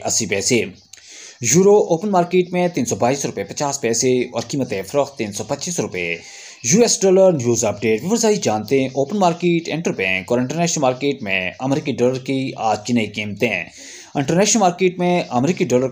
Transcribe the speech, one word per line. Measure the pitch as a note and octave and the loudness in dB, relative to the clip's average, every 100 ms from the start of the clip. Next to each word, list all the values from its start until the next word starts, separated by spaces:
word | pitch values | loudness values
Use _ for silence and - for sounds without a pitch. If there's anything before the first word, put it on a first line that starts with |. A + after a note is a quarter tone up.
| A2 | -2
अस्सी | - G#2 | -4 -2
पैसे। | G2 - A#2+ F#2+ - _ - - - - - A#2 | -2 0 0 0 -8 _ -20 -20 -20 -20 -8 2
यूरो | F3 G3 G#3 - | 4 6 6 4
ओपन | E3 G#3+ | 0 0
मार्केट | F#3 F3 F#3 F3 | 0 2 2 2
में | F3+ F3+ | 0 -2
तीन | E3 A#2 | -2 -2
सौ | G#2+ | 0
बाईस | A#2+ C#3 C3+ | 0 0 -4
रुपये | G#2+ G2 | -6 -8
पचास | - D3 C3+ | -4 -4 -2
पैसे | A#2 A2+ C3 B2+ - A#2+ | -2 0 0 0 -2 -6
और | A2+ | -6
कीमत | D3 B2 G2 | -4 -4 -6
फ़रोख्त | F#2+ C#3+ C3+ - | -2 -2 -2 -4
तीन | G#2+ | -8
सौ | G#2 G#2+ | -6 -6
पच्चीस | C#3+ - E3+ | -6 -6 -4
रुपये। | G#2 F2+ E2+ E2 - - - - A#2 | -4 -4 -4 -6 -10 -20 -20 -8 2
यूएस | G#3 A#3 - | 4 4 2
डॉलर | F#3+ F#3 F#3+ | 4 6 6
न्यूज़ | D#3+ A#2+ A#2 G#2+ | 4 2 0 0
अपडेट। | G2+ A2+ A2 | 0 0 0
व्यूअर्स, | D#3+ A#3 A3+ | 0 0 2
आइए | G#3 | 2
जानते | B2 G#2+ G#2+ C#3 | 0 -2 0 0
हैं | C3 C3+ | 0 -2
ओपन | C3+ G#3 | -2 0
मार्केट | F3+ E3+ F3 E3+ E3 | 0 2 0 0 -2
इंटरबैंक | D3+ E3+ - F#2+ F#2+ F#2+ | -4 -4 -2 -2 -2 0
और | A#2+ | -2
इंटरनेशनल | B2+ D#3 E3+ D#3+ | -2 -2 -2 0
मार्केट | C3 B2+ C#3+ C#3 | 0 0 -2 -4
में | G2+ F#2+ F#2 - | -2 -2 -2 -4
अमेरिकी | C3 C#3 D3 | -2 -2 -2
डॉलर | A#2 B2 C3 | 0 0 0
की | C3+ C3+ C3 - | -4 -4 -4 -4
आज | A2 G#2+ - | -2 -2 0
की | |
नई | A#2+ G#2 A2 | 0 0 -4
कीमतें। | G#2 G2 A#2+ F#2 E2 - - - - - | -8 -2 -2 -2 -6 -14 -20 -20 -8 -4
इंटरनेशनल | C3 D#3+ G3+ A3 | 0 2 4 4
मार्केट | F#3 E3+ F#3 F3+ | 2 2 0 2
में | F3 F3 - | 0 0 0
अमेरिकी | B2 C#3+ F#3+ C3+ | 0 0 0 2
डॉलर | B2 C3 | 2 2